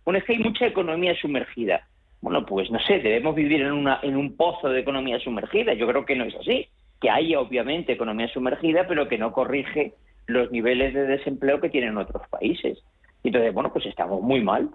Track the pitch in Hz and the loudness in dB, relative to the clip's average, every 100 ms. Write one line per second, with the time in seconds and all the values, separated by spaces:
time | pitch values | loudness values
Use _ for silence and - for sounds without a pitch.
0 | - 185 190 233 220 214 240 190 175 165 | -2 0 0 0 0 2 0 0 -2 0
1 | 180 170 147 135 - - 107 85 - _ | 0 0 0 -2 -4 -4 0 0 -2 _
2 | _ - - 139 113 98 95 117 - 196 | _ -10 -2 -2 0 -2 0 0 2 2
3 | 110 113 147 156 147 151 139 147 139 135 | 4 2 2 2 2 2 2 0 0 0
4 | 143 135 143 - 170 - 143 131 127 139 | 0 -2 -2 0 0 0 0 0 0 -4
5 | 131 120 131 110 98 202 226 117 117 135 | -2 -4 -4 -6 -2 0 0 0 2 0
6 | - 127 113 - - 254 - _ _ - | 0 -2 -2 -6 -2 -2 -2 _ _ -2
7 | 120 113 165 151 117 123 120 160 160 117 | 2 2 2 0 0 -2 -2 -2 -2 -2
8 | 113 107 117 135 127 143 165 160 185 160 | -2 -2 -4 -2 -2 0 2 2 2 0
9 | 127 113 113 120 127 139 127 151 143 - | 0 0 0 0 0 -2 -2 -2 -2 -4
10 | _ _ - 120 120 120 113 127 135 135 | _ _ -2 0 2 0 2 2 2 0
11 | 135 135 - 135 139 143 131 139 117 107 | 0 0 -2 -2 0 2 2 0 0 -2
12 | 95 - - - - 185 - - _ _ | -6 -8 -8 -4 -2 -2 -2 -6 _ _
13 | _ _ 127 117 113 98 139 151 - - | _ _ 0 2 2 0 -2 -2 -6 -4
14 | 85 95 113 135 98 110 151 | -2 -2 2 2 2 2 0